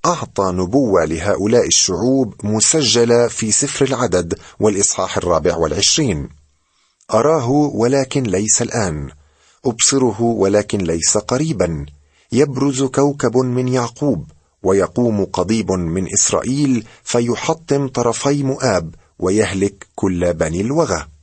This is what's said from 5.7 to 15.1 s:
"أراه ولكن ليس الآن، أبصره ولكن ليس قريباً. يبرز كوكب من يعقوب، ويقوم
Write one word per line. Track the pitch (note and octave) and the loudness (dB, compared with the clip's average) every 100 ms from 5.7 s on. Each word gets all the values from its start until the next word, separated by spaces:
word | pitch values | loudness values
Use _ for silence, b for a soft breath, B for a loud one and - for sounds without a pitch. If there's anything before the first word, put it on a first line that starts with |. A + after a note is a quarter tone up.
| F#2+ G2+ - C#3+ D#2+ C2+ - _ _ _ _ _ _ _ | 0 0 0 0 -2 -6 -14 _ _ _ _ _ _ _
"أراه | A2 C3+ D#3+ A#2+ | 2 2 2 2
ولكن | C#3+ D3+ - A#2 C#3 C3 C#3+ | 2 0 0 0 2 0 -2
ليس | A#2+ F#2 G#2+ - | -2 -2 0 -2
الآن، | A2+ A#2+ F#2+ D2+ C#2+ - b b b b C3 | -2 -2 -4 -4 -10 -14 b b b b -6
أبصره | A2+ - C#3 B2+ G#2 | 0 0 2 0 0
ولكن | A#2 A2 F#2+ G#2 G2+ G#2 | -2 2 2 2 0 -2
ليس | F2 E2+ E2+ G#2+ | -2 -2 0 -2
قريباً. | - B2+ D#3+ A#2 F2 D#2 C#2+ b b b b | -2 -2 -2 0 -2 -2 -8 b b b b
يبرز | A#2 D3 C3 C#3 C3 | 2 2 2 -2 0
كوكب | C3+ C3+ C#3+ D3 B2 A#2+ | -2 2 0 0 0 0
من | B2+ B2 B2+ | 0 0 0
يعقوب، | B2+ A#2+ - D3 F#2+ - - _ _ | -2 -4 -4 -2 -2 -6 -20 _ _
ويقوم | F#2 G2 F2 - A#2+ | 0 2 2 0 0